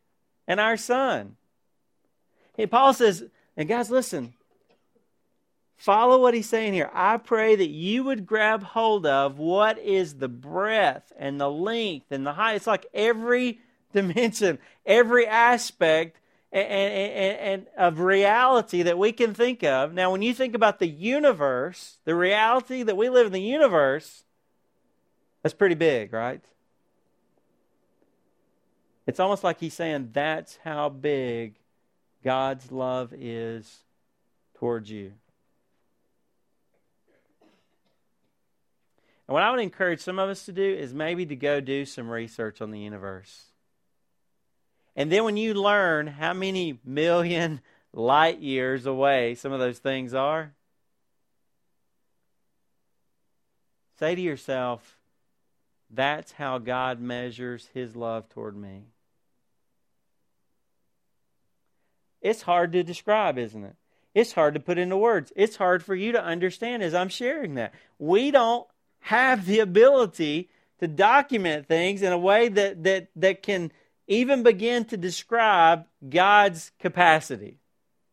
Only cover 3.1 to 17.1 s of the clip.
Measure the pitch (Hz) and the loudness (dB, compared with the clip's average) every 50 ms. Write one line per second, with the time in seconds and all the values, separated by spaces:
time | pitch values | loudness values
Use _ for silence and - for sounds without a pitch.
3.1 | 180 175 240 - _ _ _ _ _ 156 151 160 226 240 233 214 247 262 254 - | 4 0 -6 -16 _ _ _ _ _ -6 -4 -2 -2 -2 -2 0 0 0 0 -2
4.1 | 185 147 120 120 - _ _ _ _ _ _ _ _ _ _ _ _ _ _ _ | -6 -8 -8 -10 -14 _ _ _ _ _ _ _ _ _ _ _ _ _ _ _
5.1 | _ _ _ _ _ _ _ _ _ _ _ _ _ _ - 208 196 220 240 247 | _ _ _ _ _ _ _ _ _ _ _ _ _ _ 0 2 2 4 6 6
6.1 | 254 262 247 247 233 233 214 - 226 226 220 208 190 170 143 - - 185 180 202 | 6 6 6 4 4 2 -2 -2 -2 -2 -2 -2 -2 -2 -2 -2 -2 0 2 2
7.1 | 226 233 - - 233 220 220 220 214 196 180 151 147 156 170 190 226 254 262 269 | 0 0 -2 -2 -2 2 4 4 4 4 2 0 -4 -4 -4 -2 -2 -2 -2 -4
8.1 | 269 214 180 - 220 214 214 214 220 214 196 - - 226 226 220 214 202 160 147 | -4 -6 -4 -4 0 0 2 2 0 -2 -4 -6 -2 0 0 2 2 2 2 2
9.1 | 135 139 139 139 135 143 156 165 185 202 214 220 220 226 - 208 190 190 180 151 | 2 2 2 0 -2 -4 -4 0 2 2 2 2 0 -2 -2 0 0 0 0 -4
10.1 | 143 131 135 127 120 120 135 147 165 185 202 220 220 214 185 143 127 - - _ | -6 -8 -8 -8 -8 -12 -14 -8 -6 -4 -2 0 2 2 2 2 2 0 -4 _
11.1 | - - 139 139 143 143 143 143 147 156 185 214 226 233 220 196 160 131 - - | -14 -8 -6 -6 -4 -2 -2 -2 -2 -2 -4 -4 -2 -2 -4 -4 -6 -8 -10 -8
12.1 | 143 135 135 143 143 180 220 226 214 196 - 233 208 175 - - - 208 214 233 | -8 -6 -6 -6 -4 -2 -2 -2 -2 -2 -2 -2 -2 -2 -4 -6 -4 0 0 0
13.1 | 233 220 226 240 240 247 254 247 226 - _ _ _ _ _ _ - 202 196 180 | 0 0 0 0 0 0 0 -2 -6 -8 _ _ _ _ _ _ -2 0 0 0
14.1 | 165 233 247 220 - - 208 180 143 - - _ _ _ - 220 202 240 240 220 | 0 0 0 0 0 0 0 0 0 -2 -8 _ _ _ 0 4 6 6 6 6
15.1 | 247 247 233 214 214 233 233 240 247 226 - - - - 180 160 160 160 170 165 | 4 4 4 4 4 4 4 4 4 2 -2 -6 -4 0 2 4 4 2 0 -2
16.1 | - _ _ _ _ _ _ _ - 190 208 220 202 196 196 202 208 190 196 208 | -8 _ _ _ _ _ _ _ -4 -4 -2 -2 -2 -2 -2 -2 -2 -4 -4 -4